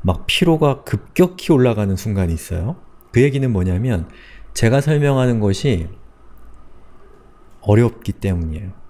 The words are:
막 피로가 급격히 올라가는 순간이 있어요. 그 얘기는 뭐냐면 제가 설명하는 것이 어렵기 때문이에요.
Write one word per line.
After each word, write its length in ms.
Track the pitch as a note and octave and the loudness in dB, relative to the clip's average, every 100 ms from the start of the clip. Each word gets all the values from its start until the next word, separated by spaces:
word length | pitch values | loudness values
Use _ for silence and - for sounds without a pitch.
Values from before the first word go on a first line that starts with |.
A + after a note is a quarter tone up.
막 240 | - G#2 - | 0 -2 -2
피로가 580 | - E3+ D#3+ D3+ C3 | 0 2 4 2 0
급격히 680 | - G2+ - - F3+ F3+ - | -4 -8 -4 0 0 0 2
올라가는 440 | D3 B2+ G#2+ G2+ F#2 | 4 4 2 -2 -2
순간이 380 | A2 G2 F2 | -2 -2 0
있어요. 420 | E2 - E2+ G2 E3+ - - - | -2 -6 -6 -6 -8 -14 -20 -2
그 100 | A#2 | 2
얘기는 280 | C#3 C3+ C3 | 2 2 0
뭐냐면 580 | G#2 F2+ F2+ B2+ G2 D#2 - - - - | 0 0 0 -2 -2 -6 -14 -20 -20 -14
제가 300 | - A2+ C3+ | 0 2 2
설명하는 580 | D3 D3 C#3+ C3+ B2+ A#2 | 2 2 2 2 2 2
것이 480 | G#2 F#2 C#3+ G2 E2 - - - - - - - - - - - - - - - - - | 0 0 0 -2 -4 -12 -20 -20 -20 -20 -20 -20 -20 -20 -20 -20 -20 -20 -20 -20 -20 -8
어렵기 500 | - G#2+ A#2+ - - | 2 4 4 0 -10
때문이에요. 600 | - G2 F2+ D#2+ D#2 G2 - | -4 -2 -2 -4 -8 -10 -14